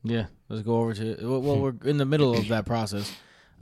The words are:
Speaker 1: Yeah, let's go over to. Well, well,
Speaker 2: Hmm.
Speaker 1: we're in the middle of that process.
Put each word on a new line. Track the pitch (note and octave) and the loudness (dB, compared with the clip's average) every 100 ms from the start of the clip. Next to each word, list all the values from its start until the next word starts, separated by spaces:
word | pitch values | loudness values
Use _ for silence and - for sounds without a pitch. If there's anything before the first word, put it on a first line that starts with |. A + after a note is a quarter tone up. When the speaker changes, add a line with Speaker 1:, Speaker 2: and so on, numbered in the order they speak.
Speaker 1:
Yeah, | A2+ A#2 G#2 - - | -2 -2 -4 -8 -10
let's | A2 | -8
go | G#2+ A#2 | 0 0
over | A#2 G#2 | 0 -2
to. | A2 A2 | -4 -4
Well, | A#2 C3 | -2 -2
well, | C3+ C#3 | 0 2
Speaker 2:
Hmm. | |
Speaker 1:
we're | C3+ A#2+ C3 | 0 -2 0
in | D3 | 0
the | C3+ | 2
middle | D3+ C#3 A#2 | 4 4 4
of | G#2 | 2
that | A2+ G2+ | 0 0
process. | A#2 A2 G2+ G#2 - - - - - | -2 -2 -4 -6 -10 -20 -20 -20 -8